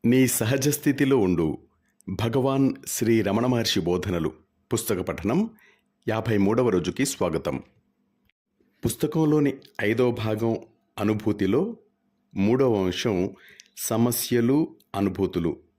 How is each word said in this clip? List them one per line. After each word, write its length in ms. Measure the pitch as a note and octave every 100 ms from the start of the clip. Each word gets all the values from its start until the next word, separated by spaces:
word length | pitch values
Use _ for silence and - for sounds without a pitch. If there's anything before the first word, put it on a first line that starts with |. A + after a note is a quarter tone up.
నీ 220 | A2+ B2+ B2+
సహజ 420 | - A2 C3+ C#3
స్థితిలో 500 | D3 D3+ C3+ C3+ C3+
ఉండు. 400 | F#2+ F2 D#2+ - - _ _ _ -
భగవాన్ 680 | F#2 A2+ C3+ C3 C3+ C3+ - -
శ్రీ 360 | - A2+ A2+
రమణ 240 | G2+ G2+ B2
మహర్షి 340 | B2 A2 G#2
బోధనలు. 520 | E2 F2+ F#2 F2 D#2 - _ _ _
పుస్తక 260 | A2+ - F#2+
పఠనం. 520 | F#2 E2 G2+ C#3+ A3+ - - _ _ _ -
యాభై 280 | A2 A2 G#2+
మూడవ 320 | G2 A#2 B2
రోజుకి 360 | F#2 E2+ D#2+
స్వాగతం. 580 | C3+ - F2+ D#2+ - C2 - _ _ _ _ _ _ _ _ _ _ _
పుస్తకంలోని 680 | A#2 - D3+ D#3+ D#3 D3+ C#3+ - - -
ఐదవ 300 | G#2 A2+ B2
భాగం 460 | G#2+ A2 G#2+ A2+ A2+ - _ _ -
అనుభూతిలో 800 | G#2 G#2+ G#2+ G#2 F#2+ A#2 G3+ A3+ _ _ _ _ _
మూడవ 500 | - G2+ B2+ C3+ G#2+
అంశం 460 | F#2 F2 B2 F#2+ F#2 - - - - -
సమస్యలు, 1000 | - A2+ A#2+ A#2+ - A#2+ A#2 C#3+ D#3+ - _
అనుభూతులు. 600 | G2 G2+ F2 F#2 F2 E2+ - _